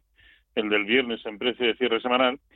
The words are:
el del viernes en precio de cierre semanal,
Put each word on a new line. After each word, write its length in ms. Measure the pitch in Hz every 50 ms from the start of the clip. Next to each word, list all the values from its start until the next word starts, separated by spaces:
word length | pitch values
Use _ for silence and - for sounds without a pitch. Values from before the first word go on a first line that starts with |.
| _ _ _ _ - - - _ _ _ -
el 160 | 120 107 104
del 160 | 104 104 101
viernes 400 | 101 117 131 127 120 113 107 -
en 140 | 117 104 98
precio 260 | 110 123 107 - 123
de 80 | 113 107
cierre 260 | - 123 117 113 113
semanal, 400 | - 123 123 123 131 127 127 - _ _ _